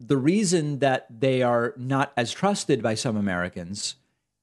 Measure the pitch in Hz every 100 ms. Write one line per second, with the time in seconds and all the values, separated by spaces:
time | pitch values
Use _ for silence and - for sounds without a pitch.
0 | 117 139 135 202 196 180 151 143 139 131
1 | - 113 135 127 123 120 120 123 123 135
2 | 139 - 117 - 196 196 - 131 113 110
3 | 135 107 101 90 90 92 87 104 - -
4 | _ _ _ _